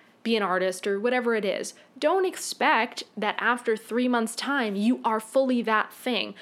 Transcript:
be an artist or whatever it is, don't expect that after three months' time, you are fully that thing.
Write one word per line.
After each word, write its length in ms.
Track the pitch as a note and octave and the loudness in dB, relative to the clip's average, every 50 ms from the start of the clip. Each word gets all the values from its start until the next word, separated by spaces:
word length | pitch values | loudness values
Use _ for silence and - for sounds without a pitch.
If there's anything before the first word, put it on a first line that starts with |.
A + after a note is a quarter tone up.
| - - _ _ | -20 -20 _ _
be 140 | _ A3+ A3+ | _ 0 0
an 80 | A3 G3+ | 0 2
artist 420 | F3+ F3+ F#3 F#3 F#3+ F3+ F#3 - | 0 0 2 0 0 -2 -2 -2
or 140 | G#3 G3 G3 | -2 -2 0
whatever 340 | G#3 A#3+ B3+ B3+ A#3+ A#3+ A3+ | 0 0 0 2 0 0 0
it 100 | G#3+ G3+ | 0 0
is, 280 | G3 - - - - - - - - _ C4 | -2 -2 -4 -6 -8 -12 -16 -20 -20 _ -2
don't 280 | D4 D4 F4 F#4+ F#4+ | 0 2 2 2 0
expect 800 | F#4 - - - - - - - D4 D4+ A3+ A3+ B3 - - - - _ | 0 -2 -6 -10 -10 -4 0 2 4 4 4 2 0 -4 -12 -14 -12 _
that 220 | G#3 G3+ G#3 - - | -4 -4 -4 -2 0
after 380 | - A3 B3 B3 - - A3 G#3+ | 0 0 0 0 0 -2 -2 -2
three 320 | - - G#3+ A#3+ B3 B3+ | -2 -4 -2 0 2 2
months' 260 | B3 A#3 A3+ A3+ - | 2 2 0 -2 -4
time, 400 | - - A#3+ C#4 C#4+ A#3+ G#3+ G3+ | -6 -4 -2 -2 0 0 -2 -2
you 240 | G3 G#3 A3+ B3+ B3 - | 0 2 2 2 2 2
are 160 | A#3 A3 G#3+ | 0 0 0
fully 400 | A3 - - C4+ C4+ C4 B3+ A#3+ | -2 0 0 2 2 4 2 0
that 320 | A3+ A3+ A3 G#3+ - - - | 2 2 2 2 0 -2 -6
thing. 420 | - - B3+ A#3+ G3 - G#3 G3+ - | -8 -4 -2 -2 -2 -2 -4 -8 -14